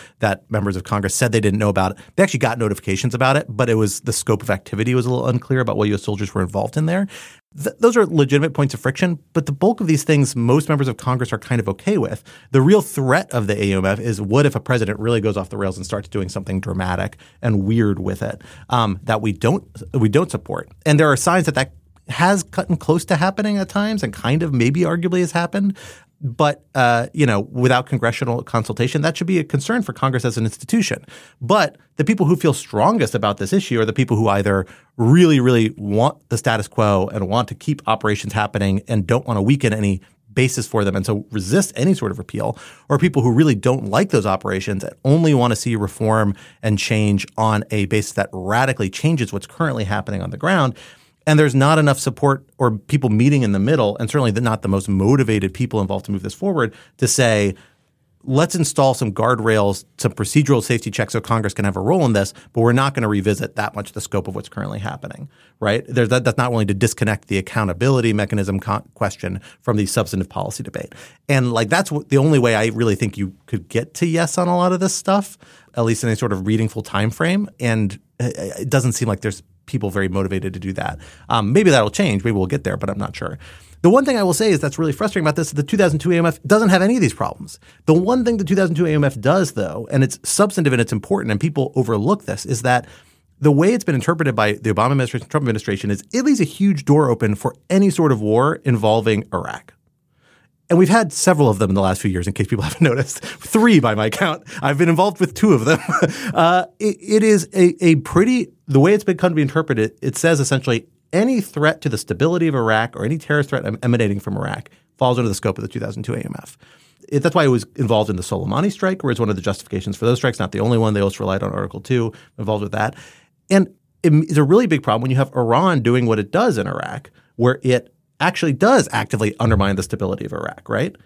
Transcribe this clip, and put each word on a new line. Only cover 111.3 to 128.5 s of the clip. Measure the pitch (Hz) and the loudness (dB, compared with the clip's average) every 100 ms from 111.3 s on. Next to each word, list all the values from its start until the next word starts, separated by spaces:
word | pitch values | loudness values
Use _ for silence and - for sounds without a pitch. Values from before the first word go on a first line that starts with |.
| 247 | 0
threat | 196 147 151 156 | -2 0 0 0
to | 143 | -4
the | 110 | -6
stability | - 90 156 175 165 | -6 0 0 2 0
of | 135 | 0
Iraq | 113 110 117 - | 2 2 0 -4
or | |
any | 107 160 | -4 -4
terrorist | - 147 143 | -2 0 0
threat | 135 | -2
em-, | 98 107 | -4 -4
emanating | 123 120 107 101 | 0 2 2 -2
from | - 98 | -6 -6
Iraq | 104 104 - _ _ - | -6 -8 -12 _ _ -2
falls | 127 123 | 0 2
under | 113 | -2
the | |
scope | 95 104 95 | -2 -4 -4
of | |
the | 104 | -8
two | 113 | -10
thousand | 107 110 | -10 -10
two | 113 | -8
A | 113 | -8
M | - - | -8 -12
F. | - - _ _ _ _ - | -16 -20 _ _ _ _ -4
It, | 143 | -2
that's | 156 175 | 0 2
why | |
it | 143 | 4
was | 123 - - | 2 -2 -4
involved | 117 107 107 | 2 2 2
in | 90 | -2
the | |
Soleimani | - 92 90 117 196 | -4 -6 -2 -2 -2
strike, | - 190 190 | -2 -4 -2
where | 135 | -4
it's | 117 | -2
one | 110 | -2
of | 98 | -2
the | |
justifications | 104 98 - 98 101 98 | -4 -6 -6 -8 -8 -4
for | 117 | 0
those | 127 | 0
strikes, | 127 113 | 0 -4
not | 101 | -6
the | 104 | -2
only | 110 117 | 0 2
one. | 110 | 2
They | 104 | 2
also | 98 98 | 0 -2
relied | 98 95 | -4 -4
on | 98 | -4
Article | 98 95 95 | -6 -8 -10
two, | - 127 113 - _ - | -4 -2 -2 -8 _ -10
involved | 107 107 | -4 -4
with | 101 | -4
that. | 104 110 - - - _ _ - | -4 -4 -4 -20 -20 _ _ 0
And | 196 185 _ _ _ | 2 2 _ _ _
it, | 170 | 4
it's | 151 156 147 | 4 4 2
a | |
really | 143 202 226 | 4 4 4
big | 151 | 0
problem | - 113 | 0 -2
when | 131 | 0
you | 131 | 0
have | 135 127 | 0 0
Iran | 117 123 185 151 | 2 2 2 2
doing | 117 123 117 | 2 2 2
what | 110 | 0
it | 98 | 0
does | 185 240 117 | 0 0 0
in | 92 | -4
Iraq, | - - - - _ _ - | -6 -8 -10 -14 _ _ 0
where | 123 131 | 0 2
it | 127 123 - _ _ - | 0 0 -2 _ _ -2
actually | 165 180 165 | -2 0 -2